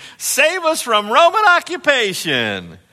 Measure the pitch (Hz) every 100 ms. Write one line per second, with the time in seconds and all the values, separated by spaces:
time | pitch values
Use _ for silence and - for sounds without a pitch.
0 | - - - - 311 370 320 320 247 208
1 | 208 269 339 427 415 349 - 359 294 262
2 | 208 - 160 131 110 98 87 82 _